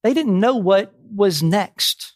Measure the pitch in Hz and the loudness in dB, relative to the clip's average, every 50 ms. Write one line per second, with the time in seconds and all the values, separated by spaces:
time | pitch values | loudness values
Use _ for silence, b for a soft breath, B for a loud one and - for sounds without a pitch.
0 | - 220 269 320 311 240 190 185 214 240 269 240 190 185 196 196 208 - _ _ | 0 0 0 0 0 0 0 2 2 2 0 0 2 2 2 2 0 -2 _ _
1 | - - 220 196 202 196 170 147 160 160 175 208 190 - _ - - - - _ | -20 -14 -2 0 0 0 2 0 0 0 0 0 -2 -4 _ -6 -4 -4 -4 _
2 | - - _ | -12 -20 _